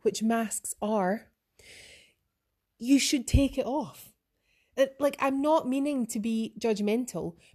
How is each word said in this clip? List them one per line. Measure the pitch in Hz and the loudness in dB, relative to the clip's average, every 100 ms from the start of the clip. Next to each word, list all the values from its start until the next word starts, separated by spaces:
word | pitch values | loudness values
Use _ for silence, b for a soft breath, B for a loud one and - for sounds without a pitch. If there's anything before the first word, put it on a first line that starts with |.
which | 220 190 | -2 0
masks | 220 226 220 - - - | 0 0 -2 -6 -10 -6
are, | 214 220 185 220 - _ _ _ B B B B B B _ _ _ _ _ - | -2 0 0 -2 -6 _ _ _ B B B B B B _ _ _ _ _ -6
you | 240 277 | 2 4
should | - 285 226 | 4 -2 2
take | 277 277 262 | 2 2 0
it | 220 | -2
off. | 285 185 - - _ _ _ _ _ _ - | -4 -6 -12 -20 _ _ _ _ _ _ 0
Uh, | 269 - | 0 2
like, | 285 285 | -2 0
I'm | 269 269 | -2 0
not | 302 320 254 | 2 2 2
meaning | 269 285 277 226 | -2 0 -2 -2
to | 220 | -4
be | 226 220 220 - | -2 -2 -4 -4
judgmental, | 233 202 202 226 247 175 156 - b | -2 0 0 0 -2 -6 -8 -10 b